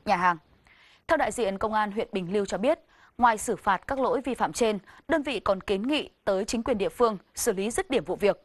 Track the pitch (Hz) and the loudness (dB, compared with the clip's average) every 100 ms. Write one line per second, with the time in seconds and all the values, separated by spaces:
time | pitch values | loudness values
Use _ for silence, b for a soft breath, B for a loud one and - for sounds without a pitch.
0 | 208 180 180 165 _ _ b b b b | 0 2 2 0 _ _ b b b b
1 | - 311 226 220 196 196 220 214 214 208 | 0 0 0 0 -2 0 -2 0 -2 -4
2 | - 196 170 208 196 185 254 339 _ b | -4 -4 -2 -2 -2 0 0 0 _ b
3 | b - 240 214 - 185 208 185 - 269 | b 2 2 2 -2 -2 0 -2 -2 -2
4 | 226 240 262 233 190 - 226 208 - B | 0 0 -2 -2 -2 0 0 0 -8 B
5 | - 311 277 220 - 190 - 190 240 208 | -2 -2 0 -2 0 0 0 -2 0 -2
6 | - _ - 190 214 233 254 214 180 - | -4 _ -2 0 0 -2 0 0 -2 2
7 | 233 196 _ - 233 196 208 359 - 247 | 0 0 _ -4 -2 0 -2 -2 -2 -2
8 | 170 156 202 - | -2 0 2 2